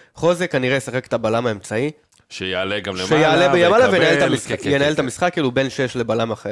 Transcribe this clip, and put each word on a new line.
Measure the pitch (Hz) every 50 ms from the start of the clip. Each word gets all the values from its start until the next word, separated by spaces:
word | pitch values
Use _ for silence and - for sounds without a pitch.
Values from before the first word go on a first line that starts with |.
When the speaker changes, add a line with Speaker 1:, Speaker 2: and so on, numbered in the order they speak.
| - _ -
Speaker 1:
חוזה | - 156 170 180 165 180
כנראה | 165 - 135 127 127 131
ישחק | 135 - - 117 127 -
את | - -
הבלם | 117 113 110 113 117 123
האמצעי, | 120 107 101 - - 107 113 135 151 156 _ _ _ _ _ _ -
Speaker 2:
שיעלה | - - 92 95 92 90 95 98 104 104
גם | 92 101 92
למעלה, | 92 92
Speaker 1:
שיעלה | 92 156 151 156 156 156 - 135 139
בימעלה | - 175 175 175 208 233 254
Speaker 2:
ויקבל, | - 190 175
Speaker 1:
וינהל | 165 160 170
את | 143
המשחק, | - - 147 120 - - 113 -
Speaker 2:
כן, | -
כן, | 143
Speaker 1:
ינהל | 143 139 143
Speaker 2:
כן, | 147
Speaker 1:
את | 151
Speaker 2:
כן. | 151 139
Speaker 1:
המשחק, | 127 - - 180 180 -
כאילו, | 170 147 127
בין | 123 135 135 131
שש | - - 135 120 -
לבלם | 127 117 110 110 117 113 113
אח-, | 107 - - 107